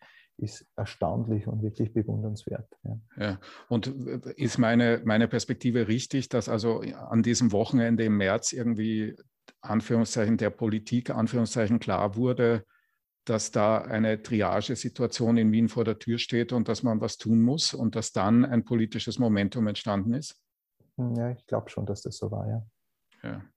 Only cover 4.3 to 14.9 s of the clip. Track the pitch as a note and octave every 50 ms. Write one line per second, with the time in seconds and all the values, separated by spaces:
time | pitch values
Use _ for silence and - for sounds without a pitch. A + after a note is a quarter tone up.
4.3 | - - C#3 A2+ - - A#2+ A2+ A#2 A#2+ A#2+ A#2 A#2 A2 - A2 G#2+ A2 A#2 A2+
5.3 | - A#2 - - A#2+ - - B2 A2+ B2 A2 G2+ A2 B2+ B2+ - - C3+ A#2+ -
6.3 | - A#2 - - A#2 G#2+ G#2+ A#2 A2+ A2+ - A2 - - - - A2+ A2+ G#2 A#2+
7.3 | A#2 - B2+ G#2+ G2 G2+ A2+ - C#3 B2 A#2 A#2 A#2 A2 A2+ A2 G#2 G2+ G2 F#2+
8.3 | G2+ A#2 - - - C3 A#2 A#2+ A2+ G#2+ A2 A2+ A2 G#2+ G#2+ G#2+ - - - _
9.3 | _ _ _ - - _ - - G#2 A2 G#2+ - A#2+ A2+ A2+ - - A#2+ G#2+ A2
10.3 | A#2 G2 A2+ G2+ - - A#2+ G#2 G#2+ A2 G#2+ - A#2+ B2 - - C3 A#2 A2+ A2+
11.3 | B2+ A#2+ A2+ G#2+ - B2 A2 G2+ A#2+ A2+ - A2 F#2+ F2+ G2+ G#2 G2 A2+ B2+ B2
12.3 | B2 A2+ A#2+ A#2 A#2 A2+ - _ _ _ _ _ _ _ _ _ _ _ - -
13.3 | A2+ G#2+ - - - A#2 G#2 A2 A2 G#2+ - - A2 G#2+ A2 A2 A2 A2 - -
14.3 | A#2+ G#2+ G2+ F2+ F#2+ G#2 G#2 - B2 - - A#2+